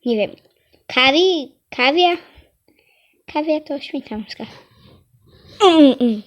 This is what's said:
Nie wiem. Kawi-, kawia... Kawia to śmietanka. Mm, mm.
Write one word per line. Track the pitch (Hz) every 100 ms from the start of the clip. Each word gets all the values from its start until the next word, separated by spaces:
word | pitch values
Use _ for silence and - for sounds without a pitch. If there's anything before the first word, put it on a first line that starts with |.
| 247
Nie | 226
wiem. | 196 - _ _ _ _ -
Kawi-, | - 262 294 370 339 262 _ _
kawia... | - 254 311 349 349 - - _ _ _ _ _ _ _ _ -
Kawia | 302 311 302
to | 302 277
śmietanka. | - 277 - 214 202 - 226 - _ _ - - _ _ _ - - -
Mm, | 392 320 285 233
mm. | 247 214